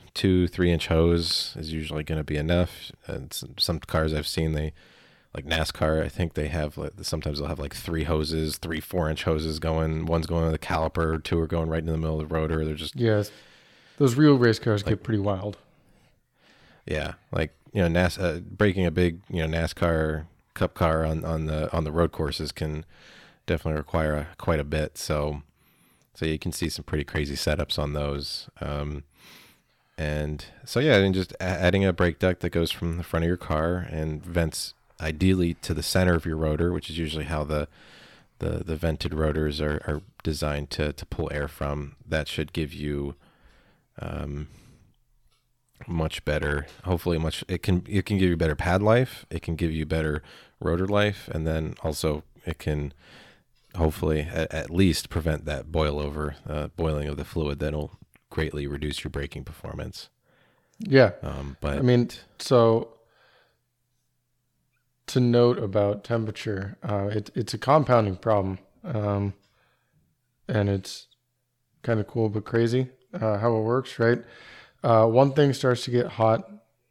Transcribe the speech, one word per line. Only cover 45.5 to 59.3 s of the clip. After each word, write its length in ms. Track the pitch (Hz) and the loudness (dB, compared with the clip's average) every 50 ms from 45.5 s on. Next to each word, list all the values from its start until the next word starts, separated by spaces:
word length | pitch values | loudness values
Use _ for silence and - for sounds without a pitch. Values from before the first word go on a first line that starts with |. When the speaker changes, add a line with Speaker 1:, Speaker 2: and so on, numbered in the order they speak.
| _ _ _ _ _ _ - - | _ _ _ _ _ _ -10 -6
Speaker 1:
much 380 | 87 82 80 78 - - - | -4 -2 -2 -2 -4 -6 -4
better, 400 | - 73 76 78 73 73 73 73 - - - - | -2 -2 -2 0 -2 -2 -2 -4 -8 -12 -10 -4
hopefully 340 | 92 92 80 - 87 85 80 | -2 -2 -2 0 0 0 0
much, 240 | 80 80 - - - - | 0 -2 -4 -6 -6 -6
it 140 | 92 85 | -6 -4
can, 220 | - - 92 90 - - | 0 0 0 0 0 0
it 180 | 101 98 - | -2 -2 0
can 120 | - 104 95 | 0 2 2
give 120 | 92 90 | 4 2
you 80 | 87 82 | 2 2
better 180 | 85 80 73 | 2 0 0
pad 260 | - - 92 90 98 | 0 0 2 2 4
life, 460 | 104 107 113 123 131 - - - - - | 4 6 6 4 4 2 -2 -10 -14 -10
it 140 | - - - | -10 -8 -6
can 120 | - 82 | -6 -4
give 160 | 76 87 82 | -2 -2 -2
you 140 | 80 80 78 | -2 -2 -2
better 380 | 76 80 80 80 78 76 73 - - - - - - _ _ | -2 -2 0 0 0 -2 -4 -6 -10 -16 -20 -20 -20 _ _
rotor 280 | - 78 82 87 95 98 | -4 -2 0 0 0 0
life, 420 | 101 101 104 104 98 - - - | 2 2 2 2 0 -4 -8 -6
and 140 | - 80 78 | -6 -4 -2
then 300 | 80 80 80 78 78 - - - | 0 -2 -2 -2 -4 -6 -6 -6
also 400 | 80 73 - - 80 73 76 - _ _ _ - | -4 -4 -2 0 -2 -2 -2 -6 _ _ _ -8
it 120 | 87 82 - | -8 -8 -4
can 340 | - 80 76 73 73 73 - - _ - - - - - - _ _ _ _ _ _ _ - | -4 -2 -2 -2 -2 -6 -8 -12 _ -20 -20 -20 -20 -20 -20 _ _ _ _ _ _ _ -2
hopefully 460 | 85 80 78 76 - 85 80 78 76 | 2 2 2 2 2 0 0 0 0
at, 300 | 76 82 85 82 80 - | -2 -2 -2 -2 -2 -2
at 180 | - 78 - - | -4 -6 -6 -2
least 380 | 82 87 98 92 76 - - - | 2 4 6 6 4 2 -2 -4
prevent 360 | - 87 78 82 78 71 - | -6 -2 0 0 -2 -2 -4
that 260 | 76 76 67 - 76 | -6 -6 -6 -6 -4
boil 280 | 80 80 78 73 71 73 | 0 0 2 2 0 -2
over, 360 | 73 73 73 78 76 73 71 - - - | -4 -4 -4 -4 -4 -6 -6 -8 -8 -6
uh, 200 | 73 76 76 78 | -6 -4 -6 -6
boiling 380 | - - 82 80 78 73 73 73 | -4 -2 -2 -2 0 -2 -2 -4
of 100 | 73 76 | -6 -6
the 60 | 76 | -8
fluid 360 | - - 82 78 73 71 69 | -6 -4 -2 -2 -2 -2 -4
that'll 320 | 78 73 76 76 73 - - - - - _ _ _ _ | -4 -4 -2 -4 -6 -6 -10 -16 -20 -20 _ _ _ _
greatly 340 | - 78 80 73 - 73 73 | -4 -4 -4 -2 -2 -4 -6
reduce 380 | 69 71 71 76 76 85 - - | -6 -6 -4 -4 -4 -4 -6 -6
your 80 | 76 | -6
braking 320 | - 71 69 69 | -6 -6 -6 -6